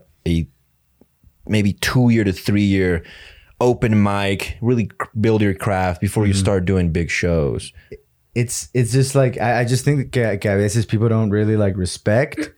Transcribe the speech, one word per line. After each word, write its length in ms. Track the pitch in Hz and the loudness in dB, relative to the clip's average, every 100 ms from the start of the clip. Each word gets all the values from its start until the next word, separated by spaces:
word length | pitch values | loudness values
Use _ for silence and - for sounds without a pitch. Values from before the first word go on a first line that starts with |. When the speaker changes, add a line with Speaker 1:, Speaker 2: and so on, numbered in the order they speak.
| - _ - | -10 _ -2
Speaker 1:
a 200 | 85 78 _ _ _ _ _ _ _ _ _ - | -2 -2 _ _ _ _ _ _ _ _ _ -6
maybe 260 | 107 101 | -2 -2
two-year 500 | - - 131 123 113 | -2 -2 2 2 2
to 80 | 101 | 0
three-year 720 | 87 - 104 101 98 92 85 - - - - _ _ | -2 -2 0 2 2 0 -2 -4 -18 -20 -20 _ _
open 400 | 123 117 120 107 | 0 2 2 2
mic, 540 | 101 101 98 98 - - | 2 2 0 -2 -4 -6
really 260 | 117 123 101 | -2 0 -2
cr-, 220 | - - 110 | -6 -10 -2
build 220 | 107 110 | 0 2
your 120 | 104 | 2
craft 460 | 92 - 95 92 90 | 0 -2 0 -2 -2
before 260 | 101 - 104 | -2 0 0
you 60 | |
Speaker 2:
Mm-hmm. 80 | 98 | 2
Speaker 1:
start 240 | 98 98 | 2 0
doing 260 | 90 95 87 | 2 2 2
big 180 | 82 82 | 0 -2
shows. 640 | - 90 82 71 55 - - - - _ _ _ | -2 0 0 0 -4 -8 -18 -20 -20 _ _ _
Speaker 2:
It's, 340 | 120 120 - - | -6 -4 -6 -6
it's 180 | 127 113 | -2 0
just 220 | 131 135 | 0 2
like, 260 | 139 127 - | 2 0 0
I, 200 | 113 117 | -2 0
I 40 | |
just 200 | 117 127 | 0 0
think 140 | 143 147 | 0 -2
that, 140 | 123 | -2
que, 260 | 123 113 98 | -2 0 0
que 120 | 107 | 0
a 40 | 98 | 0
veces 300 | 101 110 107 | 0 0 -2
people 220 | 110 113 | 0 2
don't 220 | 110 110 | 2 2
really, 260 | 104 107 107 | 0 2 2
like, 200 | 101 95 | 0 0
respect, 720 | 90 - - 110 151 - 302 | -4 -4 0 0 0 -4 -10